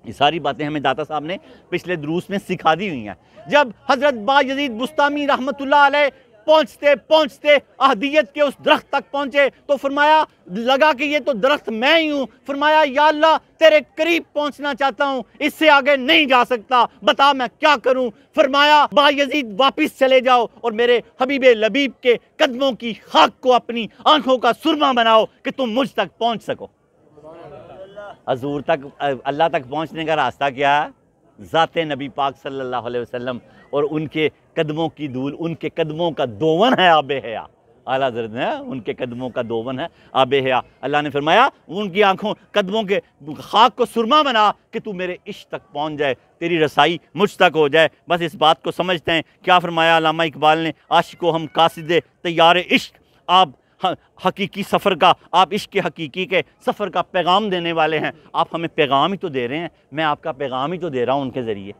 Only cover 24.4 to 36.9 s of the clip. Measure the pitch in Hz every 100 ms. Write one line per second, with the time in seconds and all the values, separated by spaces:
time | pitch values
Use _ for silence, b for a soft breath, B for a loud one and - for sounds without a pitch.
24.4 | 240 220 320 311 285 240 226 220 208 _
25.4 | 285 254 247 220 233 - 190 _ 226 220
26.4 | - 127 101 _ _ _ _ 147 151 170
27.4 | 156 143 - - - 208 202 - - 127
28.4 | 139 143 139 160 139 _ 143 127 135 143
29.4 | 165 160 123 147 160 160 160 156 127 -
30.4 | 139 127 139 147 170 _ _ _ _ _
31.4 | 101 151 165 170 156 139 139 123 139 131
32.4 | 143 135 127 123 113 123 117 123 123 120
33.4 | _ b b 143 147 156 156 156 151 b
34.4 | b - 160 151 160 - 147 123 139 143
35.4 | 165 156 156 - 160 151 170 147 131 101
36.4 | 160 160 240 240 180